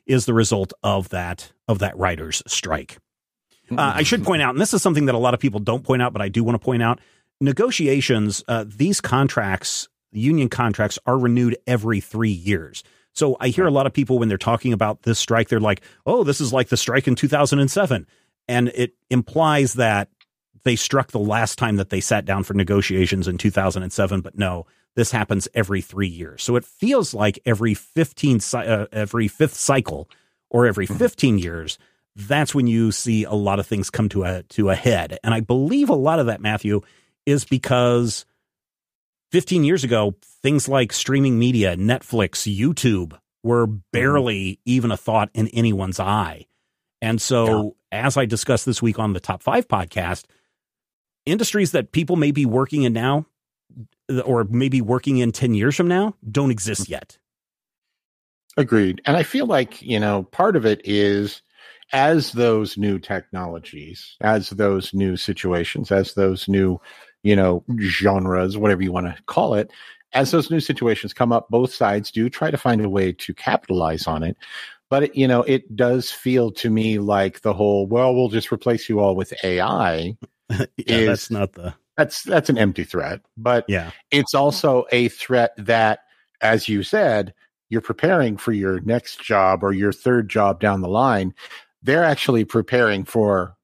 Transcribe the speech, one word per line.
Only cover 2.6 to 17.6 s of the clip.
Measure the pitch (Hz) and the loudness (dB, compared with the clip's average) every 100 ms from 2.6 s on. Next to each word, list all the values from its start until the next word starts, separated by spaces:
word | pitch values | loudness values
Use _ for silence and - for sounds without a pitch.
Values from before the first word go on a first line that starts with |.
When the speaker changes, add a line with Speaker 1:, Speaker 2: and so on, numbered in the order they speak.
| 92 78 67 - _ _ _ _ _ _ - | -4 -4 -6 -20 _ _ _ _ _ _ -8
Speaker 1:
Uh, | 120 143 135 | 0 0 2
I | |
should | 156 233 | 0 0
point | - 170 | 0 0
out, | 135 | 0
and | 127 | 0
this | 208 | 0
is | 208 | 2
something | 196 151 143 | 2 2 2
that | |
a | 117 | 2
lot | 123 | 2
of | 120 | 2
people | 135 104 | 0 -2
don't | 104 110 | -2 -2
point | - 127 | 0 0
out, | 123 | 0
but | 104 | -2
I | 101 | -4
do | 98 | -2
wanna | 113 117 | 0 0
point | - 123 | 0 0
out: | 117 123 _ _ _ - | 0 -2 _ _ _ -4
negotiations, | 139 139 240 - 151 139 127 117 104 98 - | 0 2 0 0 0 2 2 2 0 -2 -4
uh, | 117 107 | -4 -4
these | 104 156 196 | -2 0 0
contracts, | - 127 135 - 101 95 - - - _ _ | 0 2 2 0 -2 -2 -4 -8 -10 _ _
union | 107 123 160 127 | -2 0 2 0
contracts, | - 120 101 104 - - | 0 0 0 -2 -2 -2
are | 127 | 0
renewed | 123 120 120 117 - | 2 2 2 0 -2
every | 123 110 104 | -2 0 -2
three | - 110 113 | -4 -2 -2
years. | 92 90 98 80 - - _ _ | -2 -2 -4 -4 -16 -20 _ _
So | - 147 127 | -2 -2 0
I | 127 | -2
hear | 123 180 | 0 2
a | |
lot | 139 135 | 2 0
of | |
people, | - 135 127 | 0 0 0
when | 117 | 0
they're | 98 | 0
talking | - 117 127 | 0 0 0
about | 110 107 107 | 0 0 -2
this | - 113 | -2 -2
strike, | - 113 113 | 0 0 2
they're | 113 | 2
like, | 107 98 - _ | 2 0 -4 _
"Oh, | - 247 | -2 0
this | 143 139 | 2 0
is | 135 | 0
like | 127 123 | 0 0
the | 117 | 0
strike | - 123 135 | 0 0 2
in | |
two | 123 139 | 0 2
thousand | 147 143 | 2 2
and | 143 | 2